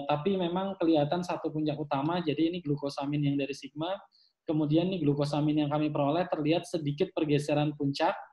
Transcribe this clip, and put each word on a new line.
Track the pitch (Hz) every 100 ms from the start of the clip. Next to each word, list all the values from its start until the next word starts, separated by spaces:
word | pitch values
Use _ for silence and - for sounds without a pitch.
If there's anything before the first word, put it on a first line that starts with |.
| 143
tapi | 147 196
memang | 190 170 185 196
kelihatan | 190 165 156 147 180
satu | 180 160 160
puncak | 151 151 143
utama, | 147 139 151 180
jadi | 160 135 165
ini | 180
glukosamin | 143 143 139 147 139 147 143
yang | 139
dari | 135
Sigma. | 139 139 147 165 196 - _ _ _ -
Kemudian | 156 147 160 180
ini | 190
glukosamin | 143 143 143 151 151 151
yang | 147
kami | 151 151
peroleh | 151 143 160 180
terlihat | 165 147 170 -
sedikit | 170 147 147 185
pergeseran | - 151 143 147 147 147 147
puncak. | 143 139 165 - -